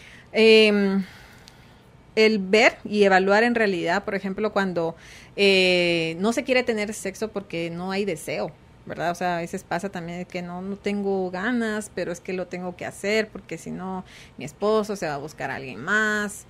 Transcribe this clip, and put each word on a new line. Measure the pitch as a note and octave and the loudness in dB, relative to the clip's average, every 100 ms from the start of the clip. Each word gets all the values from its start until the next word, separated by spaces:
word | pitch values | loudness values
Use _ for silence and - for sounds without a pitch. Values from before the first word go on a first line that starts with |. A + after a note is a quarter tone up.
| - - - | -20 -20 -4
Em, | A3 A3 A3 G#3+ G3+ G3 G3 F#3 - - - - - - - - - - - | 4 8 8 8 6 2 0 -2 -12 -20 -20 -20 -20 -20 -20 -20 -20 -6 2
el | A3 A3 | 4 4
ver | F#3 G#3+ C4+ - | 2 4 4 2
y | G#3 G#3 | -4 4
evaluar | G3 F#3+ F#3+ G3+ | 6 6 4 4
en | A#3+ | 4
realidad, | A#3 G#3+ F3+ E3 F#3 | 2 0 0 0 -2
por | G#3 | -2
ejemplo, | G3 G3 F#3+ G#3+ | -6 -4 -4 -2
cuando, | G3+ F#3+ F3 E3 - - - - - | 0 0 -2 -4 -6 -18 -20 -10 2
eh, | G3+ F#3+ F#3 F3+ F3 E3+ D#3+ E3 | 4 6 6 4 4 2 -2 0
no | G#3 | 0
se | A#3+ | 0
quiere | C#4 B3+ | 0 0
tener | B3 A3 G#3 | 2 -2 -4
sexo | G#3+ F#3+ F#3+ G#3+ | -6 -8 -8 -8
porque | G3+ G3+ E3 E3+ | -8 -8 -6 -6
no | E3+ F3+ | -6 -6
hay | F#3+ | -4
deseo, | G3+ D#3 - D#3+ F#3 - - - - | -2 -4 -6 -6 -6 -10 -20 -20 -14
¿verdad? | - D#3+ | -6 -4
O | F3 | -2
sea, | F3+ E3+ | -4 -4
a | |
veces | F3 F#3+ | -6 -8
pasa | - F3 G3 | -6 -6 -6
también | F#3+ E3+ F3 | -8 -10 -10
que | F3 F3+ | -8 -10
no, | F3 F3+ | -8 -10
no | F#3+ G3 | -10 -6
tengo | G3+ G3+ G3 G3 F#3 | -4 -2 -2 -2 -4
ganas, | F3+ G#3+ B3 A3+ G#3+ G#3+ | -4 -2 -2 -2 -4 -8
pero | - E3+ | -8 -8
es | F3 | -8
que | - | -8
lo | F#3 F3 | -8 -8
tengo | F3+ F3+ F3 | -8 -10 -10
que | - | -12
hacer | - G3 A3 G#3+ | -8 -2 -2 -2
porque | G3+ - E3 | -8 -14 -14
si | D#3+ | -10
no, | E3 F#3 F#3 - - - - | -10 -8 -10 -12 -20 -20 -14
mi | |
esposo | C3 - G#3 A3 G#3 | -14 -4 0 0 0
se | G3 E3 | -6 -6
va | |
a | C#3+ | -6
buscar | C#3+ - C#3 | -10 -10 -8
a | C3 | -8
alguien | C3+ G#2 | -10 -10
más, | D#3 G#3+ G#3+ G#3+ G#3 - | -2 0 0 -2 -4 -8